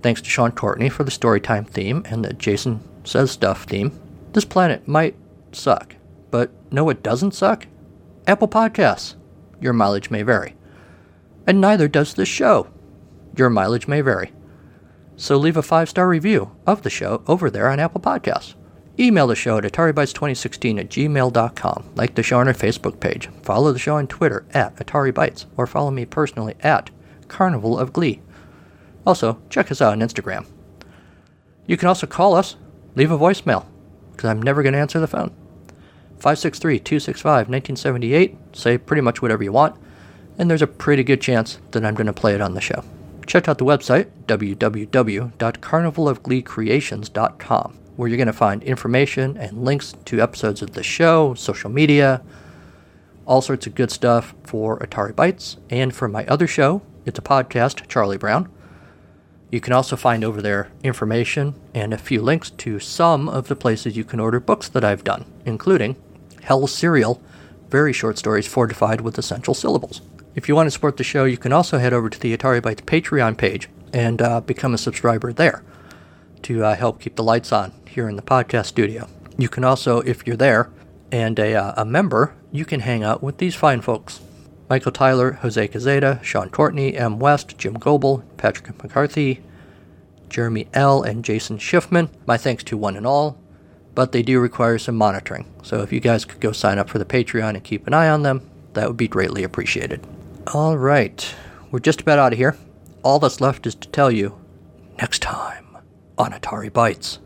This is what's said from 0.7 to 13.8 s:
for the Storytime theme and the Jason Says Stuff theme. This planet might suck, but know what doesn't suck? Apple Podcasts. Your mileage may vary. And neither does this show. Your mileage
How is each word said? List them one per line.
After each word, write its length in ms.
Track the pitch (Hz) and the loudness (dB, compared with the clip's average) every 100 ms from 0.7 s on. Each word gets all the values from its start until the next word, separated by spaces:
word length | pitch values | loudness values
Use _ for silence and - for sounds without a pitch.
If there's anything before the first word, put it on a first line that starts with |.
| 98 127 | 0 -2
for 140 | - | -2
the 80 | 135 | -4
Storytime 560 | - 117 107 - 107 101 | 0 2 2 2 -2 -2
theme 360 | - 95 143 - | -6 -4 -4 -4
and 180 | 113 | -6
the 80 | 104 | -6
Jason 500 | - - 101 127 110 - - | -4 -2 -2 -2 -6 -8 -20
Says 280 | - 123 131 | -4 0 0
Stuff 320 | - 95 95 | 2 0 0
theme. 280 | - 101 101 - - - - | -4 -4 -4 -6 -20 -20 -2
This 120 | 220 - | -2 0
planet 420 | 190 175 131 - | 2 2 0 0
might 280 | 151 165 - - - - | 2 0 -4 -20 -20 -20
suck, 440 | - - 113 - - - - - | -6 0 0 0 -20 -20 -20 -4
but 220 | 120 123 - - | -2 -2 -6 -6
know 120 | 135 | 0
what 180 | 156 127 | 0 0
doesn't 320 | 107 120 196 | -2 0 -2
suck? 320 | - 196 220 - - - - - - - | 0 0 0 -4 -20 -20 -20 -20 -6 0
Apple 200 | 202 214 | 2 2
Podcasts. 680 | 220 226 220 147 92 - - - - - - | 2 0 4 2 2 -8 -16 -20 -20 -20 -6
Your 140 | 127 | -2
mileage 380 | 120 101 101 - | 2 2 2 -2
may 100 | 107 | -4
vary. 340 | 107 110 - - - - - - - _ _ - - | 2 2 0 -14 -20 -20 -20 -20 -20 _ _ -8 0
And 120 | 196 | 4
neither 280 | 190 214 147 | 4 4 2
does 260 | 143 147 | 2 0
this 160 | - 190 | -2 -4
show. 380 | - - 170 - - - - - - - - | 0 2 2 0 -14 -20 -20 -20 -20 -14 0
Your 140 | 127 | 2
mileage 380 | 107 95 120 | 4 0 -2